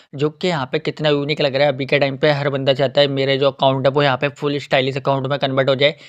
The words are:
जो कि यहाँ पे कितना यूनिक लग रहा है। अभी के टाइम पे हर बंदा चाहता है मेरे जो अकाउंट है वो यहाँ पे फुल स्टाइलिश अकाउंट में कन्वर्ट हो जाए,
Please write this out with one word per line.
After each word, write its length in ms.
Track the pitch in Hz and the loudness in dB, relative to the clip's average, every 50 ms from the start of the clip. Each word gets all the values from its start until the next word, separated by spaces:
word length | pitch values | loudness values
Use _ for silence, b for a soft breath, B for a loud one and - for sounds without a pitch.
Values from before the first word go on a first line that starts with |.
| B B - | B B -8
जो 140 | 135 143 151 151 | -4 -4 -4 -4
कि 160 | - - 180 | -2 -4 -2
यहाँ 200 | 170 151 127 127 - | -2 -2 -4 -4 -4
पे 60 | 156 | -6
कितना 300 | - 151 139 - 156 151 | -4 -4 -6 -2 0 0
यूनिक 320 | 147 143 143 143 151 - | 0 0 0 -2 -2 0
लग 160 | 151 143 127 | 0 0 2
रहा 100 | 135 143 | 2 2
है। 60 | 147 135 | 2 2
अभी 140 | 127 139 | -2 -2
के 120 | 127 151 143 | 0 0 0
टाइम 180 | 143 139 135 131 | 0 0 -2 0
पे 120 | 160 151 147 | 2 2 2
हर 160 | 139 143 143 | 2 0 -2
बंदा 240 | 135 135 135 139 135 | -2 -2 0 0 2
चाहता 260 | 127 143 135 139 147 | 2 2 0 2 2
है 80 | 143 143 | 2 2
मेरे 280 | 139 135 135 135 139 135 | 2 -2 0 0 0 2
जो 120 | 143 139 | 2 0
अकाउंट 360 | 131 - 143 135 135 135 127 | 0 2 2 2 2 2 0
है 60 | 139 135 | 0 2
वो 100 | 147 147 | 2 2
यहाँ 140 | 143 127 | 2 0
पे 120 | 123 143 143 | 0 -2 -4
फुल 280 | 139 - 147 147 143 143 | -4 -4 -4 -4 -4 -4
स्टाइलिश 380 | 135 - 156 139 131 135 135 | -4 0 0 0 0 0 -4
अकाउंट 300 | 139 131 139 139 139 131 | -4 -2 -2 -2 -2 -2
में 120 | 135 143 139 | -4 -4 -2
कन्वर्ट 300 | 143 135 131 135 135 139 | -2 -2 0 0 0 0
हो 60 | 135 | 2
जाए, 200 | 127 139 147 143 B B | 2 2 0 0 B B